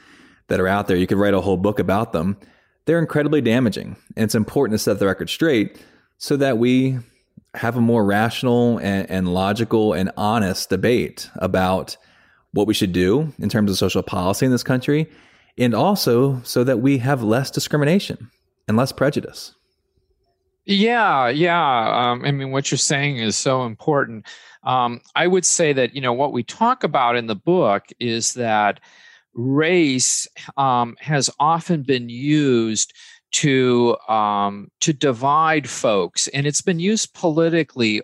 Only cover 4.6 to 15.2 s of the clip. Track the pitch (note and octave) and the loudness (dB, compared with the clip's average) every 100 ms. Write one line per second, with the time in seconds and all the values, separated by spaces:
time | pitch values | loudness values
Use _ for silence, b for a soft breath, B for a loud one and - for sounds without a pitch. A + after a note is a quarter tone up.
4.6 | B2+ G#2+ - G2 G2+ F#2+ E2 - E3 B2+ | 0 0 0 0 0 -2 -6 -2 2 2
5.6 | G2+ - b b b b - C#3+ C3+ A2+ | 0 -4 b b b b -4 0 0 2
6.6 | B2 B2+ C3 C3 A#2 b b - - - | 2 2 2 -2 -8 b b -20 -20 -6
7.6 | A#2 B2 A#2 A#2 G2+ G2+ A#2 - B2+ A#2+ | -4 2 2 4 2 2 0 0 0 2
8.6 | A#2+ A2+ G2 G2 F#2 F#2 F#2 F2+ F#2+ G#2 | 2 0 -2 -2 -2 -2 0 0 0 -2
9.6 | A2 A2+ G#2+ F2 F#2+ - G#2 A2+ G2 F#2+ | 0 2 2 0 -2 -2 -2 0 0 -2
10.6 | - F#2+ G#2 A#2+ E2 - - - F#2 F#2 | -4 -2 2 0 -2 -8 -16 -6 -2 0
11.6 | F#2 F#2 - - b b b b b - | 0 0 -4 -14 b b b b b 0
12.6 | G#2 G#2 G2+ F2+ F2+ A#2+ D#3 - G#2 A#2 | 0 2 0 2 2 2 0 -4 -2 0
13.6 | G#2 F#2 G2 G2 - F#2+ F#2 G2 C3 B2 | 0 2 0 -2 -4 -2 -2 0 0 0
14.6 | - B2+ B2 D3 D#3 b | 0 -2 0 0 -2 b